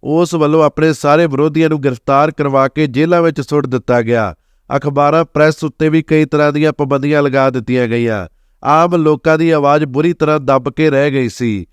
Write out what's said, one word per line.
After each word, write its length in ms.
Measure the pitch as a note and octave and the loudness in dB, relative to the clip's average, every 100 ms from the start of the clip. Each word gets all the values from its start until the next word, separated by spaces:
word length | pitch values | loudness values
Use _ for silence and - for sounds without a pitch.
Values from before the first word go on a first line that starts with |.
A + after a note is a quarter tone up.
ਉਸ 300 | C3 D#3 E3+ E3+ | -2 0 0 0
ਵੱਲੋਂ 280 | D3+ D#3+ | 2 2
ਆਪਣੇ 300 | D3+ - D#3+ | 2 2 0
ਸਾਰੇ 340 | D3+ C#3+ D3+ E3+ | 0 2 2 2
ਵਿਰੋਧੀਆਂ 420 | C3+ D3+ D3+ D#3+ | 0 0 0 0
ਨੂੰ 120 | D3+ | 0
ਗ੍ਰਿਫਤਾਰ 480 | C3+ B2 - C#3 D3+ | -2 -4 0 0 0
ਕਰਵਾ 360 | - C#3+ C3+ C3+ | -2 -2 0 0
ਕੇ 200 | - D3+ | 0 -2
ਜੇਲ੍ਹਾਂ 320 | B2 D#3+ F3 | 0 0 2
ਵਿੱਚ 200 | E3 D3+ | 0 -2
ਸੁੱਟ 240 | C3+ D3 C3+ | -4 -2 -2
ਦਿੱਤਾ 340 | B2 - B2 | -4 0 -2
ਗਿਆ। 320 | A2+ A#2+ G#2 D#2+ _ _ _ | 0 -2 -2 -6 _ _ _
ਅਖਬਾਰਾਂ, 560 | C#3 D3 C#3+ C#3+ D#3 D#3+ | -4 -2 0 2 2 0
ਪ੍ਰੈਸ 380 | D3 D3+ D3+ | 2 0 0
ਉੱਤੇ 260 | D#3 - D#3 | -8 -4 0
ਵੀ 120 | D#3+ | 0
ਕਈ 220 | D3+ D#3 D3+ | 0 0 0
ਤਰ੍ਹਾਂ 260 | D3+ D3 | 0 0
ਦੀਆਂ 200 | D3 D#3 | 0 -2
ਪਾਬੰਦੀਆਂ 480 | - C#3+ C#3 C#3+ D3+ | -2 -4 -2 0 0
ਲਗਾ 260 | C#3+ C3+ C3+ | 0 0 0
ਦਿੱਤੀਆਂ 380 | B2+ A2+ B2+ A#2+ | -2 -4 -2 0
ਗਈਆਂ। 380 | A#2 A#2 G#2+ F2+ _ _ _ | -2 -2 -4 -8 _ _ _
ਆਮ 320 | - D3+ E3+ F3 | 0 2 2 2
ਲੋਕਾਂ 420 | D#3 D3+ D#3+ D#3 | 2 0 0 2
ਦੀ 120 | E3 | 2
ਆਵਾਜ਼ 340 | D#3 C#3+ D3+ D3+ | 2 2 2 0
ਬੁਰੀ 280 | B2+ D#3+ | -2 -2
ਤਰ੍ਹਾਂ 260 | E3+ D3+ D3+ | 0 0 0
ਦੱਬ 280 | C3+ C3+ B2+ | 0 0 -2
ਕੇ 200 | C3 D#3 | -2 0
ਰਹਿ 220 | C#3 C#3+ | 2 0
ਗਈ 180 | C3+ B2 | -2 -4
ਸੀ। 360 | - A#2+ G2+ E2+ | -4 -4 -4 -8